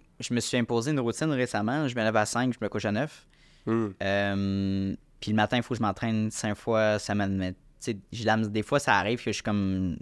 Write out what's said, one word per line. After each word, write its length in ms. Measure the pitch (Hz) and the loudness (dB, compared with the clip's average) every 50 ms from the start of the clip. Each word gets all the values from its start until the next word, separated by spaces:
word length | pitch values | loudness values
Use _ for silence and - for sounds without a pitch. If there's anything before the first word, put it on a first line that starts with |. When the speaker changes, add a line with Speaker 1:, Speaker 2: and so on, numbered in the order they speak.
| - _ _ - | -20 _ _ -12
Speaker 1:
je 160 | - - 120 | -6 -2 -2
me 60 | 120 | 0
suis 160 | 113 - - | 0 0 0
imposé 340 | 123 117 - 123 117 117 143 | 0 0 2 0 0 0 0
une 80 | 156 139 | 0 0
routine 320 | 123 117 113 - 160 160 | 0 0 0 0 0 0
récemment, 560 | 147 127 123 120 - 107 104 110 127 151 156 | 0 0 0 0 0 -2 0 0 0 0 -2
je 80 | 131 120 | -2 -2
me 80 | 123 110 | 0 0
lève 140 | 110 110 | 2 4
à 100 | 110 107 | 2 2
cinq, 260 | - - 117 127 127 117 | 2 0 0 0 0 -2
je 60 | - | -2
me 80 | 110 101 | -4 -4
couche 160 | - 107 - | -4 -2 -2
à 40 | 110 101 | 0 0
neuf. 320 | 110 139 156 - - - _ _ - - - - - - | -2 -2 -4 -8 -12 -20 _ _ -20 -20 -20 -20 -10 -4
Speaker 2:
Hmm. 220 | 107 113 117 113 104 92 - 98 | -2 0 0 0 -2 -4 -4 -2
Speaker 1:
Euh, 920 | 98 98 101 101 101 101 98 98 98 98 98 98 98 98 98 98 98 - - - _ _ - | 0 0 2 2 0 0 0 0 0 0 0 0 0 0 0 0 -2 -4 -6 -10 _ _ -10
puis 100 | - - 107 | -4 0 2
le 40 | |
matin, 200 | 110 107 104 - 123 | 2 4 4 2 0
il 40 | 117 | -2
faut 120 | - 123 | -2 -2
que 40 | 104 | -2
je 40 | 113 | 0
m'entraîne 480 | 104 95 - - 113 113 107 107 107 | 0 0 -2 -2 -2 0 0 0 -2
cinq 240 | - - - 107 104 | -4 -4 -4 -4 -4
fois 440 | - - - 113 110 107 107 104 104 | -4 -2 0 2 2 4 4 2 0
semaine, 380 | - - 104 101 101 98 98 | 0 -2 -2 0 0 0 0
mais 160 | 95 92 90 92 | 0 -2 -2 -4
tu 60 | - - - - - | -8 -14 -20 -20 -10
sais, 180 | - - 113 98 - - - | -6 -6 -6 -6 -8 -12 -10
j'ai 120 | 113 113 | -2 2
la 120 | 110 107 110 | 2 4 4
mis-, 100 | 110 104 | 2 0
des 140 | 104 110 104 | 0 -2 0
fois, 160 | - 147 143 | 2 0 2
ça 160 | - - 113 | 4 4 4
arrive 220 | 98 90 104 120 120 | 4 4 2 0 -2
que 120 | - 117 | -2 -4
je 40 | 101 | -4
suis 60 | - - | -4 -2
comme, 540 | 117 107 104 98 95 95 95 95 90 - - | -2 0 0 0 0 0 0 0 -2 -2 -6